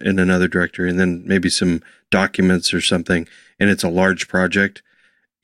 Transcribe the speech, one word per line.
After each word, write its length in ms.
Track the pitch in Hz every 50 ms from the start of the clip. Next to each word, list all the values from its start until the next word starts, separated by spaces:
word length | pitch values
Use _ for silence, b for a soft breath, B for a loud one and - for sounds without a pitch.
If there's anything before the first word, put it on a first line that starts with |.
in 180 | - 92 98 95
another 280 | 90 92 92 90 92 87
directory, 400 | - 92 87 85 - - 90 90
and 120 | 87 90
then 240 | 95 92 87 85 92
maybe 240 | - 95 95 87 90
some 320 | - - 101 90 85 82 b b b b b _
documents 640 | - 95 95 92 - - 95 92 92 90 - - -
or 40 | 87
something, 480 | - - 95 87 82 - 92 85 80 b b b b b b b
and 120 | 101 101
it's 120 | 98 - -
a 60 | 87
large 380 | 85 92 95 95 92 90 - -
project. 560 | - 92 92 90 - 101 98 98 - - - _ _ _ _ _ _ _ _ _ _ _